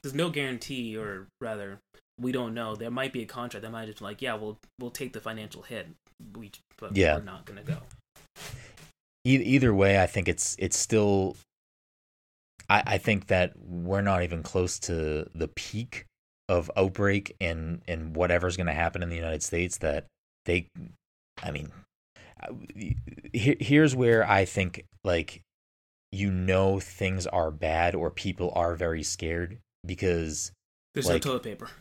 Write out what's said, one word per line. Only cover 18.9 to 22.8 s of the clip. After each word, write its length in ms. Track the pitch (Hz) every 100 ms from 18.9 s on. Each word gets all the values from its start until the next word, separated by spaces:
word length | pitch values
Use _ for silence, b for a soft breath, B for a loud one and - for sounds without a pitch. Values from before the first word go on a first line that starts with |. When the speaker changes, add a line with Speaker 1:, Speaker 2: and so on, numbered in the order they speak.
| -
Speaker 2:
in 60 | 87
the 80 | 85
United 260 | 82 78
States 360 | - 85 87 -
that 280 | 78 73 - _ _ _ -
they, 200 | 90 85 - - - _ _ _ -
I 80 | 90
mean, 200 | 73 76 - - _ _ - B -
uh, 100 | - - -
he-, 840 | -